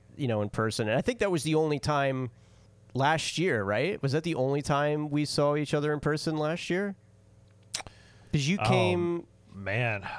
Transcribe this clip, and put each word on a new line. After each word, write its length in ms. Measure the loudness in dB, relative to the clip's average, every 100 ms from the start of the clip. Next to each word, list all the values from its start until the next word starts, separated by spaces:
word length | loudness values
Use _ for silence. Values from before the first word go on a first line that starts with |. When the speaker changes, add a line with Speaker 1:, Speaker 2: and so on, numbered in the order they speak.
| -14 -6
Speaker 1:
you 100 | -2
know, 140 | 0
in 80 | 0
person. 400 | 0 -2 0 0
And 80 | 0
I 40 |
think 180 | 0 0
that 120 | 0
was 120 | 0
the 120 | 2 2
only 240 | 2 0
time 500 | 0 2 2 0 -4 -10 -20 -20 -20 -20 -8
last 440 | 0 2 2 0 0
year, 260 | 0 2
right? 380 | 2 0 0 -2
Was 100 | -2
that 120 | 0 0
the 100 | 0
only 260 | 0 0
time 480 | 0 2 2 0 0
we 140 | -2
saw 320 | 0 2 2 2
each 180 | 0
other 200 | 0 0
in 80 | 0
person 340 | 0 -2 -2 -2
last 320 | -2 -4 -2
year? 260 | -2 -2 -8 -16 -20 -20 -20 -20 -20 -10 -10 -10 -20 -20 -20 -4
'Cause 140 | 0 0
you 100 | 0
Speaker 2:
Oh, 60 | 4
Speaker 1:
came, 600 | 4 4 2 0 -2 -6 -20 -20
Speaker 2:
man, 500 | -10 -4 0 0 -2 -6